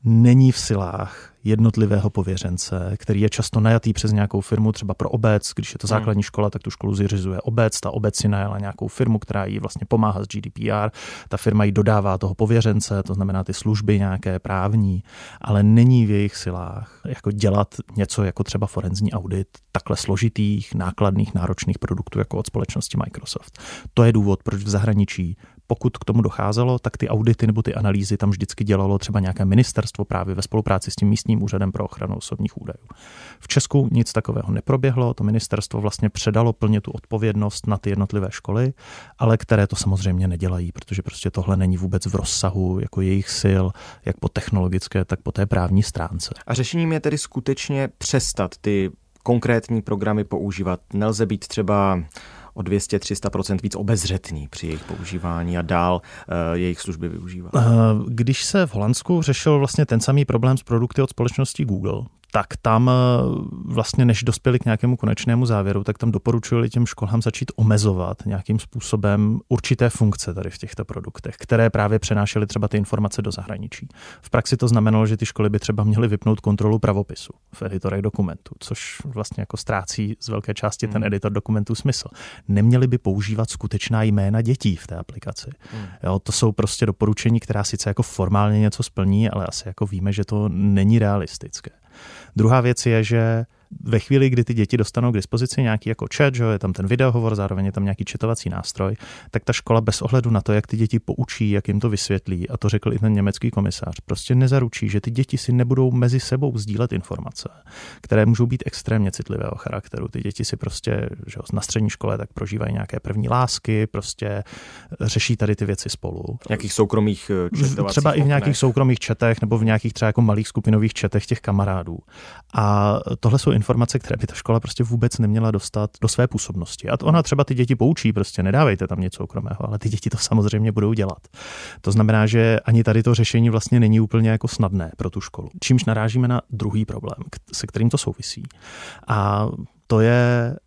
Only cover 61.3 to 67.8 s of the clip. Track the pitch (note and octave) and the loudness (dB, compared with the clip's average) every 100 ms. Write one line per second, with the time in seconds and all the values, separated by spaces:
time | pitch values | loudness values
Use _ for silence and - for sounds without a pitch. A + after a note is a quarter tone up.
61.3 | - C3+ - C#3 F#2+ F#2+ G2 B2 _ _ | 0 -4 -2 -2 -2 -2 -4 -8 _ _
62.3 | A2 - - - A2 B2 B2+ B2+ B2 B2+ | -4 -4 -4 2 4 6 4 4 4 2
63.3 | B2+ - - - A#2 A2 - B2 A2 A#2 | -2 -6 -10 -4 -2 -2 2 4 4 0
64.3 | - - B2 - A2 B2 B2 G#2+ G#2+ - | 0 0 0 0 0 0 0 0 -2 0
65.3 | A#2 B2 G#2+ G2 G2 G2+ G#2+ A2+ G#2 - | 0 2 2 2 0 -2 -2 0 0 0
66.3 | A#2 - A#2 A#2 B2 A#2+ - G2+ A2+ A2+ | -2 0 0 0 0 -2 -2 -2 0 0
67.3 | - C3 - A2 G#2+ | -4 -8 0 4 4